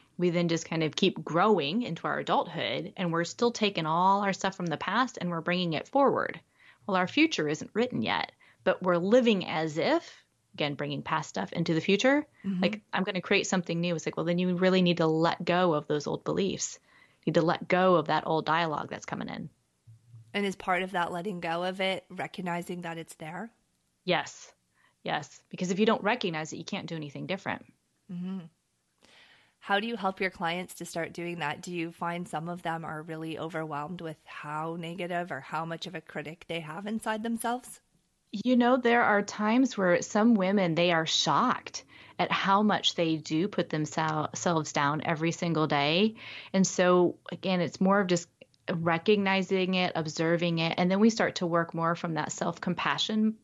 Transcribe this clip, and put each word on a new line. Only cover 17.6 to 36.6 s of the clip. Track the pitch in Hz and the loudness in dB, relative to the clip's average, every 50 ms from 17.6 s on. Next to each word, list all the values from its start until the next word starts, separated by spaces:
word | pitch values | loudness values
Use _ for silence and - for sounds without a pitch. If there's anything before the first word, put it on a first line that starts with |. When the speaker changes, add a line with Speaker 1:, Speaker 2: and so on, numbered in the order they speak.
| 170 - | -2 0
Speaker 1:
go | 185 180 185 185 180 | 2 4 4 6 4
of | 160 147 156 | 4 2 2
that | 156 156 - | 0 0 0
old | - 160 156 151 | 0 -2 0 0
dialogue | 151 156 165 170 160 147 - - - | 0 0 0 0 -2 -2 -6 -6 -8
that's | - - - | -10 -12 -10
coming | - - - - - | -10 -8 -8 -8 -8
in. | - - - 151 _ _ _ _ _ _ _ - - - _ _ - - - _ - | -10 -10 -12 -14 _ _ _ _ _ _ _ -20 -20 -20 _ _ -20 -20 -14 _ -6
Speaker 2:
And | 208 202 | -4 -4
is | 196 190 | -4 -4
part | - - 190 180 180 | -4 -2 -2 0 0
of | 190 190 | -2 -2
that | 190 175 170 170 | -2 -2 -2 -2
letting | 180 175 175 - 180 175 | -4 -6 -6 -6 -8 -6
go | 175 165 165 170 180 | -4 -4 -4 -2 -4
of | 185 185 196 | -4 -4 -2
it | 190 190 190 - - - | -2 -2 -2 -4 -8 -10
recognizing | 185 180 135 - - - 185 175 170 175 175 - 180 175 | -10 -10 -10 -10 -8 -8 -6 -4 -4 -6 -6 -8 -8 -10
that | 170 165 165 165 | -8 -10 -10 -10
it's | 160 - - | -12 -14 -16
there? | - 160 156 175 185 226 233 _ _ _ _ _ _ _ _ _ _ - | -14 -14 -12 -10 -12 -12 -14 _ _ _ _ _ _ _ _ _ _ 0
Speaker 1:
Yes. | 180 170 151 139 - - - - - - _ _ _ _ _ _ _ _ _ - | 2 2 2 0 -2 -8 -18 -20 -20 -20 _ _ _ _ _ _ _ _ _ -6
Yes. | 170 156 151 156 - - - _ _ | -4 -4 -4 -4 -8 -16 -20 _ _
Because | - - 185 175 | -10 -6 -4 -2
if | 190 180 | 0 2
you | 220 | 4
don't | 226 214 - | 4 2 2
recognize | - 202 247 247 - 180 160 156 156 - | 2 0 0 0 -2 -4 -4 -4 -6 -8
it, | - - | -10 -12
you | 165 | -10
can't | - 208 170 151 | -8 -8 -8 -8
do | 160 165 | -8 -8
anything | 160 151 143 - 143 147 | -8 -10 -10 -10 -10 -6
different. | 143 185 190 - - - - - _ _ _ _ _ _ _ _ - | -6 -6 -6 -6 -6 -8 -8 -10 _ _ _ _ _ _ _ _ -14
Speaker 2:
Mm-hmm. | 180 175 180 185 190 185 165 165 _ _ _ _ _ _ _ _ _ _ _ _ _ - - _ _ _ _ _ _ _ | -12 -10 -8 -8 -10 -10 -12 -16 _ _ _ _ _ _ _ _ _ _ _ _ _ -20 -20 _ _ _ _ _ _ _
How | - - 202 202 | -2 0 0 0
do | 220 | 0
you | 233 233 | -2 -4
help | 185 196 190 190 - | -4 -4 -4 -2 -2
your | 196 185 | -4 -4
clients | - - 185 165 170 180 185 - - | -4 -4 -4 -4 -2 -4 -6 -8 -10
to | - 175 | -12 -12
start | - - 170 160 - | -8 -6 -6 -6 -6
doing | - 175 170 175 175 170 | -8 -8 -8 -8 -6 -6
that? | 151 147 151 - | -6 -6 -6 -8
Do | - 180 | -10 -8
you | 175 170 165 170 | -6 -6 -6 -8
find | 165 - 175 170 175 175 175 | -8 -6 -6 -6 -4 -6 -8
some | - - 151 160 175 | -8 -8 -8 -6 -8
of | 175 180 | -8 -8
them | - 165 165 165 156 | -6 -6 -6 -6 -6
are | 156 160 156 | -8 -10 -10
really | 156 170 160 160 160 160 156 - | -10 -10 -10 -8 -8 -8 -8 -8
overwhelmed | 156 160 180 160 160 156 147 143 147 160 180 170 | -8 -6 -6 -6 -6 -6 -6 -8 -8 -8 -10 -10
with | 165 160 151 - _ | -10 -10 -12 -14 _
how | - - - - 147 151 156 160 165 165 | -20 -16 -14 -10 -8 -6 -6 -6 -6 -6
negative | 175 160 165 170 185 175 175 175 175 175 180 | -8 -8 -8 -8 -6 -6 -4 -4 -4 -4 -6
or | 143 131 | -8 -10
how | 135 - 160 156 165 | -8 -8 -6 -6 -6
much | 165 165 165 - | -6 -6 -8 -8
of | 165 175 | -10 -10
a | 160 | -12
critic | - - - 160 147 147 170 - - - | -12 -10 -10 -10 -10 -10 -12 -14 -10 -8
they | 165 170 | -8 -8